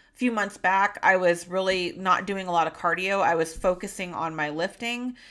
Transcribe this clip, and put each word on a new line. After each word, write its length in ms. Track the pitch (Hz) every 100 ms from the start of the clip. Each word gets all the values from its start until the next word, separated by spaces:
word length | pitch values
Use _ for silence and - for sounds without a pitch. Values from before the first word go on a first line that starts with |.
| _
a 20 | -
few 140 | 247
months 240 | 226 196 -
back, 420 | 185 196 202 -
I 140 | - 185
was 320 | 180 175 180
really 440 | 185 190 190 175 -
not 300 | 190 180 190
doing 200 | 196 185
a 60 |
lot 140 | 170 160
of 40 |
cardio. 480 | - 175 170 185 196
I 140 | 165
was 200 | 165 160
focusing 600 | - 190 180 196 - 180
on 200 | 175 160 156
my 140 | 151
lifting. 640 | 151 185 - 233 240 247 247 -